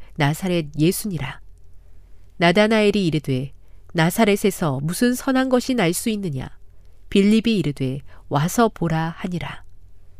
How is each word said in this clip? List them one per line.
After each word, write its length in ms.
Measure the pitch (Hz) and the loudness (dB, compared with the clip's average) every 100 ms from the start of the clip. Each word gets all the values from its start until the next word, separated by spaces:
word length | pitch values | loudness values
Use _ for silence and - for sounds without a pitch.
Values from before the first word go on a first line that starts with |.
| - - | -8 -2
나사렛 500 | 143 156 190 175 151 139 | 0 0 -2 -2 -2 0
예수니라." 640 | 160 - 220 160 135 - - - - - - - - - - - | 0 0 -4 -6 -6 -8 -16 -20 -20 -20 -18 -20 -18 -20 -14 0
나다나엘이 680 | 175 180 214 220 208 208 175 | 4 4 4 4 4 2 2
이르되, 460 | 151 143 127 135 - - - - | 0 -2 -4 -4 -12 -20 -20 -6
"나사렛에서 880 | 165 165 196 214 202 202 - 165 131 | 0 2 4 4 4 2 0 -2 0
무슨 320 | 151 180 247 | -2 0 0
선한 340 | 254 - 262 262 | 0 0 0 2
것이 260 | 247 262 | 2 2
날 200 | 247 170 | 0 0
수 160 | 180 233 | 0 -2
있느냐?" 400 | 208 190 135 - - - - - - - | -4 -4 -6 -8 -12 -18 -20 -20 -18 0
빌립이 480 | 202 202 220 233 214 | 4 6 6 4 2
이르되, 440 | 147 139 127 139 - - - | 0 -2 -4 -4 -10 -16 -4
"와서 400 | 139 165 - 220 | 0 0 2 2
보라." 460 | - 170 160 160 - | 2 -2 0 -2 -4
하니라. 480 | 185 175 - - - - - - - | -6 -6 -8 -10 -16 -18 -18 -18 -18